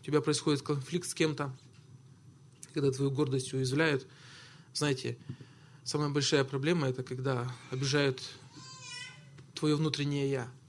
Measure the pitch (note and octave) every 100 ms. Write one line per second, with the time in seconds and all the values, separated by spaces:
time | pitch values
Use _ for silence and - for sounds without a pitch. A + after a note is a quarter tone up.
0 | - D3 D3 D3 - D3 - C#3+ C3 F3
1 | - - D#3+ D3+ C#3+ C3 - - - -
2 | - - - - - - - - C#3 B2+
3 | C#3 C3+ D3 C3 B2+ C3 C3 C3+ D#3+ C#3
4 | - - - - - - - - D3 C3
5 | B2 A#2+ - B2+ - - - - - D3
6 | D3 C#3+ C#3 D3 C3+ C#3 C#3+ F3 C3+ B2+
7 | B2+ B2+ C3 B2+ B2 B2 - C3+ C#3 D3
8 | C#3+ C3 - - - - - - - -
9 | - - - - - - D3+ D3+ D#3 D3
10 | C#3+ C#3+ C#3 C3+ A#2+ -